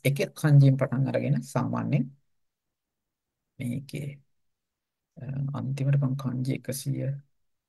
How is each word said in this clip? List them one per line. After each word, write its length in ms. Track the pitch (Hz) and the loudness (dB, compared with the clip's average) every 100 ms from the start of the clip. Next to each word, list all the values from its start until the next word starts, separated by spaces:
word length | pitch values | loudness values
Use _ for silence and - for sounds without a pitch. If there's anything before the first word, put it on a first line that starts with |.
එකේ 240 | 131 143 196 | 0 0 -2
කංජියෙන් 480 | - 156 143 139 131 | 0 6 8 8 6
පටන් 300 | 127 131 131 | 2 0 0
අරගෙන 280 | 120 120 117 | 0 0 -2
සාමාන්‍යයෙන් 640 | - 120 117 117 113 - 139 - _ _ _ _ _ _ _ _ _ _ _ _ _ - | -2 -4 -2 -2 0 0 -2 -8 _ _ _ _ _ _ _ _ _ _ _ _ _ -10
මේකේ, 500 | 123 120 - - 143 143 _ _ _ _ _ _ _ _ _ - | -6 -6 -8 -10 -10 -12 _ _ _ _ _ _ _ _ _ -14
අ, 60 | 120 135 139 | -8 -6 -4
අන්තිමට 420 | 120 120 135 139 139 | -4 -4 -2 0 2
මං 200 | 131 139 | 0 -2
කංජි 360 | 127 123 131 | -4 -4 -4
එකසිය, 460 | 123 - - 139 131 131 139 - _ _ _ | -4 -6 -8 -6 -4 -4 -6 -10 _ _ _